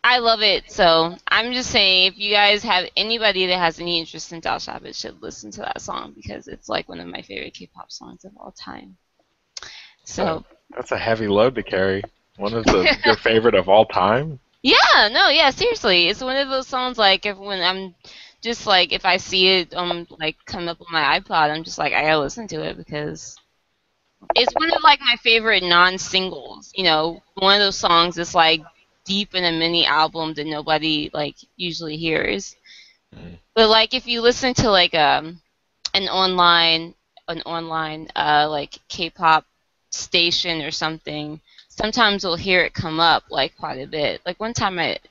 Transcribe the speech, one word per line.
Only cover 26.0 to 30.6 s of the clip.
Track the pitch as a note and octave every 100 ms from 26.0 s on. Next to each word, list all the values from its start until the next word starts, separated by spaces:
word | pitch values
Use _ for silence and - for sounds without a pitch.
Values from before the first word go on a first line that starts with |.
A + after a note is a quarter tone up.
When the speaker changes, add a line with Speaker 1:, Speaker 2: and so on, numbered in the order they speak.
| - F#3+ F#3 D#3 A#2+ - -
Speaker 1:
you | G3
know, | F3+ D#3 D#3+ E3+ _
one | - F#3+ G3+
of |
those | G3 F#3+
songs | F#3+ E3+ F3
that's, | E3+ E3+
like, | F3+ D#3+ D#3+ D#3 _ _ _ -
deep | G3 G3+
in | F#3
a | F3 E3
mini | E3 E3+ -
album | D3 D#3 D#3+ D#3
that | D3+ D3+
nobody, | D3+